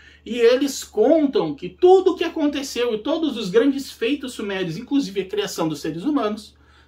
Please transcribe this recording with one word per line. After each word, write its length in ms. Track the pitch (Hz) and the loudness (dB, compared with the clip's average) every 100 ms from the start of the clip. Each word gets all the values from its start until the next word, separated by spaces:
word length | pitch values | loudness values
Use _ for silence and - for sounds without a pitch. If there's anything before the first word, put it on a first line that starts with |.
| - _ - | -20 _ -8
E 140 | 240 | 2
eles 440 | 233 254 277 - | 4 4 0 -4
contam 720 | - - 233 320 285 202 160 | -8 2 4 4 4 0 -2
que 160 | 143 180 | -4 -10
tudo 420 | - 359 370 370 | 2 6 8 6
o 40 | - | 0
que 80 | |
aconteceu 720 | 339 - 294 285 277 233 240 | -4 -2 -2 -2 -6 -4 -2
e 40 | 214 | -2
todos 400 | 285 320 320 226 | -2 -2 -2 -4
os 120 | 196 | 0
grandes 420 | 214 285 269 269 | 2 2 0 -6
feitos 420 | - 240 285 254 | -6 -4 -4 -6
sumérios, 440 | - 208 190 170 160 | -10 -8 -6 -6 -6
inclusive 440 | 254 277 185 196 | -4 -2 -2 -4
a 60 | 185 | -6
criação 420 | 208 196 - 165 | -4 -6 -2 -4
dos 120 | 147 | -4
seres 220 | 165 160 | -8 -6
humanos, 520 | 254 285 214 214 - _ _ _ | -2 0 -2 -4 -12 _ _ _